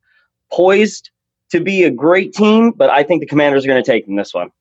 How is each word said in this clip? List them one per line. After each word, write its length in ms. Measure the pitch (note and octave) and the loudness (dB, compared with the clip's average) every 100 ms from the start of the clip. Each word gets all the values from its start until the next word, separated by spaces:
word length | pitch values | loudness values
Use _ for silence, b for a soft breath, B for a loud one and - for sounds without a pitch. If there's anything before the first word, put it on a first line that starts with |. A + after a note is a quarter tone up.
| _ _ _ _ - | _ _ _ _ -8
poised 580 | - F#3 G3+ G#3+ - - _ _ _ _ | -2 2 2 0 -4 -20 _ _ _ _
to 80 | E3+ | -4
be 240 | E3 G3 | -2 0
a 80 | E3+ | 0
great 400 | A#2+ D3+ F#3 F#3 | 0 0 0 -2
team, 380 | - G#3+ A3 A#3 | 0 2 2 2
but 180 | A3+ C3+ | 2 0
I 140 | C3+ | 2
think 160 | D3 E3 | 0 0
the 80 | D3 | 0
Commanders 380 | C#3+ D3 C3+ C3+ | 0 2 0 0
are 20 | |
gonna 160 | C3 | 0
take 220 | A#2 A2+ - | 0 -2 -2
them 100 | G2 | -6
this 180 | G2 | -6
one. 180 | F2+ F2 _ | -8 -10 _